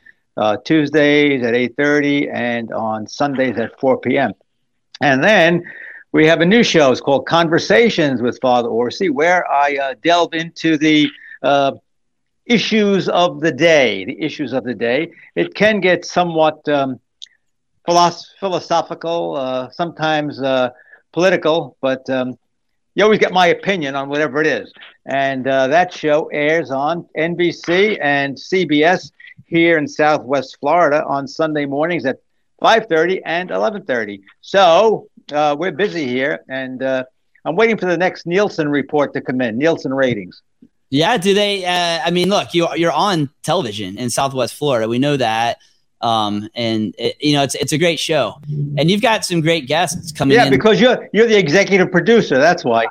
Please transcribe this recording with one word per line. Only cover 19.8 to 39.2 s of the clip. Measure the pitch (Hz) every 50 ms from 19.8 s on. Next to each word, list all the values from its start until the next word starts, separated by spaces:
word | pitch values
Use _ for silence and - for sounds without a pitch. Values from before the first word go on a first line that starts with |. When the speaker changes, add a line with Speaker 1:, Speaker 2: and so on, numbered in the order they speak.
| 175 170 - - 156 156 156 151 151 143 123 120
Speaker 1:
uh, | 135 135 131 131 127 123 - _ _ _ - - _ _
political, | - 160 180 190 180 165 170 156 160 170 147 127 - _
but, | - 131 131 131 - -
um, | 131 131 127 127 123 - _ _ _ _ _ _ _ _ _ _ _
you | 180 202
always | 214 208 -
get | 202 180 180
my | 185 180 175
opinion | 160 - - 185 202 180 147 135 139
on | 139 139 139
whatever | 143 147 156 143 123 151
it | 156 151
is. | 131 104 - - - - - - - _ _
And, | 127 131 139 139 135 135 131 123
uh, | 135 135 135 131 131
that | 151 175 180 180 -
show | - 151 151 147 156 165 - -
airs | 151 147 151 160 170 143 120
on | 135 135 143 151 170 170 165 - -
N | 160 156 170 175
B | 156 175 165
C | 147 - - 165 170 185 202 220 202 -
and | 147 143 143 139 139 139 131 -
C | - - 185 190 175
B | 143 147 147 151
S | 170 185 180 - - - _ - - - - -
here | _ 175 165 165 170 165 156
in | 147 143
Southwest | - - 151 151 151 139 110 123 131 110 - - - -
Florida | 135 143 160 175 170 143 143 151 -
on | - 143 139 139 131
Sunday | - - 160 156 151 151 143
mornings | 139 139 143 156 170 175 - 117
at | 135 120 - _ _ _ _ _ _ _ _
five | - 180 220 226 - -
thirty | 165 160 170 175 190 - -
and | - 160 175 180 175
eleven | 180 190 208 220 202 202 -
thirty. | - 127 120 110 101 101 98 - - _ _
So, | - - - 196 190 170 165 180 220 220 202 139 - - _ _ _ -
uh, | 147 147 151 147 147 147
we're | 175 190 156
busy | 131 202 208 170 170 147 123
here, | 123 127 135 151 165 160 - -
and, | 131 135 131 127 131 127
uh, | 131 131 131 131 127 - _ _ _ _ _ _ -
I'm | 147 160
waiting | 196 226 226 214 -
for | 180
the | 185 170 160
next | 185 180 - - -
Nielsen | 165 175 196 208 - - - 151 147
report | 143 143 143 - 156 147 139 131 -
to | 139